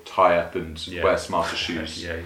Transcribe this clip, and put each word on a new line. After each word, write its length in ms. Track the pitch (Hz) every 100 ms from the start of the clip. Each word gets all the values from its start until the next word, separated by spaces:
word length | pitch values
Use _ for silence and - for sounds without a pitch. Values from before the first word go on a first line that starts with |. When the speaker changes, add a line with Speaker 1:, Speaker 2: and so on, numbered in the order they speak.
| -
Speaker 1:
tie 320 | - 90 87
up 160 | 82
and 320 | 95 82 78 -
Speaker 2:
Yeah. 180 | 87
Speaker 1:
wear 140 | 87 87
smarter 380 | - 87 85 -
shoes." 420 | - 82 80 -
Speaker 2:
<laughs> 60 |
Yeah, 140 | 85 82